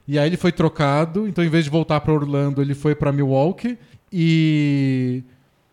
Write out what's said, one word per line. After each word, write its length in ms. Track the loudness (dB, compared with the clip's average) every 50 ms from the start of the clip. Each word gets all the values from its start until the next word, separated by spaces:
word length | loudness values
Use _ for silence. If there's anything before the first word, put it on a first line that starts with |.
| _
e 100 | -4 -2
aí 120 | 0 0 0
ele 80 | 0
foi 160 | 0 0 0
trocado, 720 | 2 2 0 0 0 0 0 2 2 0 0 -2 -2 -4 -4
então 160 | -4 -2 -2
em 60 | 0 2
vez 160 | 2 0 0
de 60 | 0
voltar 280 | 0 -2 0 0 -2 -2
pra 100 | 0 0
Orlando, 500 | 0 0 0 -2 -2 -2 -2 0 0 -2
ele 100 | -2 -2 -2
foi 200 | -2 -2 -2 0
pra 160 | 0 0 0
Milwaukee, 680 | 0 0 0 2 2 2 2 0 -2 -4 -6 -8 -8 -8 -12 -20 -20 -20 _ _
e 1120 | -4 0 2 2 4 4 4 2 2 2 0 0 0 0 0 0 0 -2 -2 -2 -4 -6 -8 -12 _ _ _ _ _ _ _ _